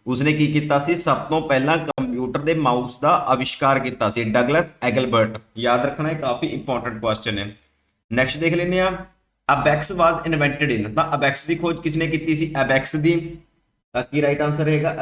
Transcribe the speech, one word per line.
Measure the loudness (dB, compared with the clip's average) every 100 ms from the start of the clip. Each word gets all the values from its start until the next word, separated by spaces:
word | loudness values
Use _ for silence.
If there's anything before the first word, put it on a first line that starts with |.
| -4
ਉਸਨੇ | 0 2
ਕੀ | 2 2
ਕੀਤਾ | 2 2 0
ਸੀ? | 2 -2
ਸਭ | 0 0
ਤੋਂ | 0 -2
ਪਹਿਲਾਂ | 2 2 2 0
ਕੰਪਿਊਟਰ | -2 -4 -4 -2 -4 -4
ਦੇ | -2
ਮਾਊਸ | 0 2 0 -2 -2
ਦਾ | 2 2 2
ਅਵਿਸ਼ਕਾਰ | 0 -2 0 2 2
ਕੀਤਾ | 0 -2 -2
ਸੀ, | 0
ਡਗਲਸ | 0 2 4 2 0 -2
ਐਗਲਬਰਟ। | -2 0 2 2 2 0 -14 -4
ਯਾਦ | 0 2 2
ਰੱਖਣਾ | -2 -4
ਹੈ, |
ਕਾਫੀ | -2 -4 -2 -4
ਇੰਪੋਰਟੈਂਟ | -6 -4 -4 -4 -4
ਕੁਐਸਚਨ | -2 -2 -2 -4
ਹੈ। | -6 -12 _ _ _ _ -6
ਨੈਕਸਟ | 0 0 0
ਦੇਖ | 0
ਲੈਂਦੇ | 0 0 0
ਹਾਂ, | 0 -2 -12 _ _ _ 0
abacus | 2 4 2 0 2
was | 2 2 0
invented | 0 0 0 0 0
in, | -2
ਤਾਂ | -2 0 0
abacus | 0 -2 -4
ਦੀ |
ਖੋਜ | -2 -2 -2
ਕਿਸਨੇ | -2 -2 -2
ਕੀਤੀ | -2 -2 -2
ਸੀ? | 0 0
abacus | 2 2 0 0
ਦੀ, | 2 2 -2 -14 _ _ _ _ _
ਤਾਂ | -6
ਕੀ | -4 0
ਰਾਈਟ | 0 2
ਆਨਸਰ | 0 0
ਰਹੇਗਾ | 2 2 0 -2